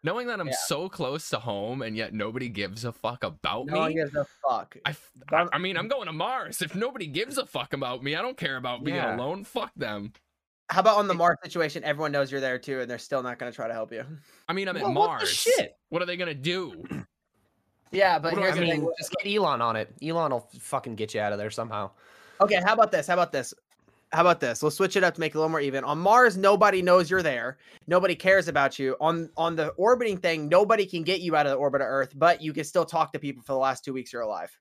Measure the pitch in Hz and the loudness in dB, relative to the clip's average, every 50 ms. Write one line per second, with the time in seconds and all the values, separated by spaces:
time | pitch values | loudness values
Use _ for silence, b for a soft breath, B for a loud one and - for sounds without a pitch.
0 | - 156 190 240 247 240 226 202 175 147 131 123 - - 160 147 175 190 - - | -4 -4 -4 -4 -4 -6 -6 -6 -6 -6 -4 -6 -4 -4 -4 -4 -6 -8 -6 -6
1 | 160 127 139 160 - - - 110 110 120 104 101 101 113 123 139 123 113 107 113 | -6 -4 -4 -6 -6 -6 -8 -6 -4 -6 -4 -4 -4 -6 -6 -6 -6 -6 -6 -6
2 | 110 - - 107 101 110 113 127 127 120 107 101 101 92 98 113 120 120 113 - | -6 -6 -6 -6 -6 -6 -6 -6 -8 -6 -6 -6 -6 -6 -6 -8 -8 -10 -10 -6
3 | - 113 120 117 - 95 80 - - - 92 117 127 143 151 156 160 160 160 165 | -6 -6 -6 -4 -8 -8 -8 -4 -4 -4 -4 -4 -4 -2 0 0 0 0 0 -2
4 | 156 143 139 147 139 - _ _ - 135 123 107 - _ - - _ - 151 - | -4 -2 -2 -4 -4 -4 _ _ -2 0 0 0 -4 _ -18 -6 _ -6 -6 -6
5 | - - _ 123 120 - 156 156 175 170 - 151 180 190 190 165 196 220 277 262 | -18 -20 _ -20 -6 0 2 2 2 2 0 -2 -2 -2 -4 -4 -2 -2 -4 -4
6 | 214 170 160 156 175 226 262 254 190 - - - 180 151 - 190 220 262 247 269 | -4 -6 -4 -4 -2 -2 -2 -4 -6 -8 -6 -6 -8 -6 -4 -4 -4 -4 -4 -6
7 | 185 151 135 165 220 262 285 269 - - - 139 120 - - 143 139 123 123 123 | -10 -6 -4 -4 -4 -4 -4 -6 -6 -4 -6 -8 -6 -6 -4 -4 -4 -4 -6 -6
8 | 127 139 151 165 208 254 262 - 175 147 135 131 127 127 123 117 - 147 139 131 | -4 -4 -4 -2 -4 -6 -6 -6 -6 -6 -6 -4 -4 -4 -6 -4 -4 -4 -2 -2
9 | 135 117 98 120 123 143 175 196 202 - - 247 208 - _ 175 135 110 104 104 | -2 -2 -2 -4 -4 -6 -6 -8 -10 -8 -6 -6 -6 -6 _ -8 -6 -6 -6 -8
10 | 101 107 _ _ _ _ _ _ _ _ _ _ _ - - 185 185 220 208 208 | -10 -12 _ _ _ _ _ _ _ _ _ _ _ -2 0 4 6 6 6 6
11 | 208 196 185 170 170 175 160 - - 160 - 175 160 151 147 165 - 151 147 143 | 4 2 2 4 4 4 4 2 -4 -8 -2 -2 -2 -2 -2 -6 -4 -4 -2 -2
12 | 156 151 143 143 139 127 139 139 135 131 127 127 - 143 135 131 123 117 123 113 | -2 -2 0 0 -2 -2 -2 -4 -2 -2 -4 -4 -6 -6 -6 -6 -4 -6 -8 -10
13 | - - 143 135 123 127 120 120 127 123 110 - 113 113 113 113 110 107 117 110 | -6 -4 -4 -4 -4 -4 -8 -8 -10 -12 -8 -8 -8 -6 -6 -6 -8 -8 -8 -12
14 | 123 135 160 147 b b b b b - 170 190 196 190 175 - - - - - | -12 -12 -16 -18 b b b b b -6 -4 -4 -4 -4 -4 -4 -2 -2 2 2
15 | 427 - 302 - 415 - - - - 466 508 359 - - - _ _ _ 156 170 | 2 2 2 -2 -2 -2 -2 0 2 2 2 2 0 -4 -8 _ _ _ -6 -4
16 | 180 175 180 175 180 170 151 135 131 165 180 190 185 139 92 80 87 - - 139 | -4 -4 -4 -6 -6 -6 -6 -4 -4 -4 -4 -4 -6 -8 -12 -14 -14 -12 -12 -12
17 | - _ _ _ _ _ _ _ _ _ _ _ _ _ _ _ _ _ - 190 | -12 _ _ _ _ _ _ _ _ _ _ _ _ _ _ _ _ _ 2 4
18 | 196 185 175 156 147 165 170 202 196 190 160 170 175 165 165 151 147 170 165 - | 4 4 4 2 0 -2 -2 0 0 0 0 2 0 0 0 0 -2 -2 -4 -6
19 | - - - - - 202 202 214 190 160 139 117 120 117 110 110 107 107 113 - | -8 -8 -8 -6 -4 -2 0 2 2 2 2 2 0 0 0 -2 -4 -6 -10 -10
20 | 139 160 165 170 165 147 131 117 - _ - 127 - - - 131 - 127 113 101 | -6 -4 -2 0 0 0 0 -2 -4 _ -20 -18 -8 -4 -4 -4 -4 -6 -6 -6
21 | 107 104 - 110 104 104 104 101 104 107 - - 113 117 110 104 101 98 b b | -6 -4 -2 -2 0 0 -2 -2 -4 -6 -6 -6 -6 -6 -4 -6 -6 -6 b b
22 | b b b b b b b b 196 202 208 180 180 202 220 220 220 - 185 160 | b b b b b b b b 4 4 4 2 4 4 6 4 4 4 4 -2
23 | 147 - 175 180 175 170 - 139 123 - - _ _ _ _ _ _ _ _ _ | 0 2 2 2 2 2 0 -4 -4 -4 -12 _ _ _ _ _ _ _ _ _
24 | _ _ - 156 170 180 170 165 147 123 113 - - 151 147 - - 180 - 202 | _ _ 2 6 6 6 6 4 2 -2 -2 0 0 -2 2 2 0 2 4 4
25 | 185 175 165 - 160 156 - 156 156 160 160 156 143 139 131 135 127 131 147 160 | 2 2 2 0 -4 -2 0 0 0 2 2 0 0 0 -2 -2 -2 -2 -2 2
26 | 175 196 220 247 254 233 196 185 190 196 208 190 214 202 190 185 180 180 180 185 | 4 6 8 8 8 6 4 4 6 6 6 8 6 6 6 4 4 6 6 6
27 | 175 147 185 190 175 156 131 120 113 127 135 b b b b b b - 170 185 | 6 4 0 0 2 0 0 -2 -4 -6 -8 b b b b b b 2 2 4
28 | 185 190 170 - - 190 190 196 170 170 143 143 139 135 - - 139 131 131 - | 4 2 0 2 4 6 6 6 4 2 2 2 2 2 2 0 -2 -2 -2 0
29 | 147 160 170 165 165 160 _ - 165 170 165 160 156 156 - - 185 220 247 240 | 0 0 0 0 -4 -8 _ -2 -2 0 0 0 -2 -4 0 2 4 4 4 4
30 | 247 220 196 180 185 175 165 156 151 147 170 185 208 202 226 214 196 185 - 170 | 2 -2 -2 0 0 0 0 0 0 4 6 6 8 6 4 4 2 -2 -2 -4
31 | 160 156 190 180 180 170 156 151 147 139 139 135 143 143 131 139 135 110 135 135 | -2 -2 -2 0 0 0 2 2 2 2 2 2 0 2 2 0 0 0 0 -2
32 | 131 131 - 139 156 170 170 - 156 156 147 165 151 - - 180 165 - 170 165 | -2 -2 0 4 4 4 4 4 0 -6 -6 -6 -8 0 0 0 0 2 0 0
33 | 156 - - 147 147 143 131 123 - - 135 131 131 135 127 - - 143 131 131 | 0 0 -2 -8 -6 -8 -8 -10 -6 -4 -2 0 0 0 0 -2 -6 -8 -8 -8
34 | 123 - - 120 117 107 104 85 82 - - _ | -8 -8 -8 -6 -6 -6 -6 -6 -8 -12 -14 _